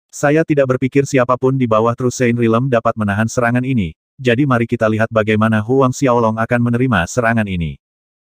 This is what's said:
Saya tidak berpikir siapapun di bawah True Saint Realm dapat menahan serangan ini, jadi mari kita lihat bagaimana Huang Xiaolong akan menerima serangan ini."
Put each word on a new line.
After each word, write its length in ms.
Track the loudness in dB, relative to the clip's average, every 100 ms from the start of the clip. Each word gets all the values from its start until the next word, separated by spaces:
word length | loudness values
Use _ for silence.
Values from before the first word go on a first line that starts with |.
| _
Saya 320 | -4 0 2
tidak 320 | 2 0 0
berpikir 320 | 0 0 0 0
siapapun 480 | 0 0 0 0
di 160 | 0 0
bawah 240 | 2 2
True 160 | 0 -4
Saint 240 | 0 -2
Realm 320 | 0 0 0 0
dapat 320 | 0 0 -2
menahan 320 | -2 0 -2
serangan 320 | 0 0 -2
ini, 320 | -2 -2 -4 -8 _ -6
jadi 240 | -2 0
mari 240 | 2 0 0
kita 240 | 0 0
lihat 160 | 0 0
bagaimana 480 | 0 0 0 2 0
Huang 320 | 0 2 2
Xiaolong 400 | 0 0 2 0 -2
akan 180 | -2 0 0
menerima 400 | 0 0 0 -2
serangan 400 | -2 0 0 -2
ini." 320 | -4 -6 -8 _ _ _ _ _